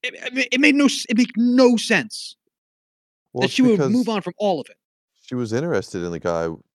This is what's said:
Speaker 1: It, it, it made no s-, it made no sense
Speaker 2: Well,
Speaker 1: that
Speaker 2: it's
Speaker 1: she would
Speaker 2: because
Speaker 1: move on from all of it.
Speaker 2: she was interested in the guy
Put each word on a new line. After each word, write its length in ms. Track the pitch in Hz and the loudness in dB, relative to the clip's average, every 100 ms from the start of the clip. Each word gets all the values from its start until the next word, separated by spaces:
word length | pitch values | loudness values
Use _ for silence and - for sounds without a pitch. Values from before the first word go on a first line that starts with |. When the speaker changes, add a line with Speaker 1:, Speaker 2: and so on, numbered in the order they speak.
Speaker 1:
It, 120 | 254 | -10
it, 340 | 269 - 254 254 | -10 -8 -4 -2
it 80 | 254 | 2
made 140 | 294 285 | 4 4
no 80 | |
s-, 220 | 285 - - | 2 0 -2
it 80 | 220 | 0
made 160 | 247 - | 0 2
no 400 | 240 247 254 226 | 2 6 6 4
sense 600 | - 202 110 - - - _ _ _ _ _ _ _ _ _ | 2 -2 -2 -12 -18 -20 _ _ _ _ _ _ _ _ _
Speaker 2:
Well, 80 | 120 | -2
Speaker 1:
that 60 | 135 | -2
Speaker 2:
it's 80 | |
Speaker 1:
she 80 | - | 2
would 100 | 254 208 | 2 4
Speaker 2:
because 120 | 139 | 2
Speaker 1:
move 180 | 233 226 | 0 0
on 120 | 214 | -4
from 120 | 180 - | -6 -4
all 220 | 208 165 | -4 -4
of 60 | - | -6
it. 80 | - _ _ _ _ | -20 _ _ _ _
Speaker 2:
she 120 | - | -10
was 180 | 127 117 | -8 -4
interested 480 | 113 165 120 - 98 | -4 -2 -4 -4 -8
in 80 | 87 | -6
the 80 | 85 | -6
guy 280 | 87 85 82 82 _ | -4 -2 -4 -8 _